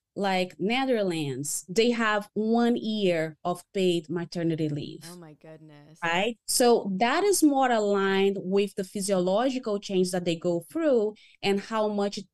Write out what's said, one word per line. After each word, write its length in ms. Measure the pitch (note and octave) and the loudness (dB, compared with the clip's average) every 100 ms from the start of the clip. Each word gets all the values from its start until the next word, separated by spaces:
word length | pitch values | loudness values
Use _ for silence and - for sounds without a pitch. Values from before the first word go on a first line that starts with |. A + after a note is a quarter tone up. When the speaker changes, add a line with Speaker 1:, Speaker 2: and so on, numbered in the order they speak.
| _ - | _ -6
Speaker 1:
like 400 | G3 F#3 F3+ - | -2 0 -2 -4
Netherlands, 1040 | F#3 B3 C4 A3+ G3 D#3+ C#3+ B2+ D3 - - | -2 0 0 0 0 -2 -4 -6 -6 -8 -4
they 220 | F3+ A#3+ | 0 2
have 360 | A#3 A3 G#3 G3+ | 2 0 -2 -4
one 420 | - A3 A#3 A#3 A#3+ | -4 0 2 2 0
year 640 | A3 G#3+ F#3+ E3+ D#3+ D#3 F3 | -2 0 0 0 -2 -6 -6
of 180 | F3 - | -6 -6
paid 360 | G3+ F#3 E3+ D#3 | -2 0 0 -2
maternity 580 | F3 E3+ F3+ E3 D#3+ D#3 | -6 -6 -4 -2 -2 -2
leave. 360 | D3 C3 - E3 | -4 -8 -12 -18
Speaker 2:
Oh 40 | F3 | -20
my 160 | D#3+ D3+ | -20 -20
goodness. 560 | D#3+ D#3 D#3 D3 D3 D#3+ | -20 -20 -20 -20 -20 -8
Speaker 1:
Right? 340 | E3+ F3 A3 A#3 - | -2 0 0 -4 -4
So 440 | - A#3+ A3+ G3+ F#3 | 2 4 4 2 0
that 260 | A#3 D#4 | 0 2
is 180 | G4+ F4+ | 2 4
more 300 | D4+ C4+ C4 | 4 4 2
aligned 680 | A3+ G#3 G3+ G3 G3 G3 G3 | 2 2 2 2 4 2 0
with 340 | F3 G3 G3+ - | 0 0 0 -4
the 80 | |
physiological 960 | F#3 G#3 F#3+ F#3+ F3+ G3 C4+ B3+ A3+ G3+ | -8 -6 -2 0 2 2 0 -2 -4 -4
change 320 | - F#3 F3+ | -2 0 0
that 140 | F3+ F3 | 0 -2
they 100 | E3+ | -2
go 300 | F3+ E3+ - | -2 -2 -4
through 460 | D#4 D#4 A#3+ G#3 A3+ - _ | -2 2 2 2 -4 -16 _
and 200 | G3+ G3 | -2 -2
how 260 | - A3 G#3 | -2 -2 -2
much 300 | G#3 G3+ G3+ | -2 -4 -4
it 80 | - | -10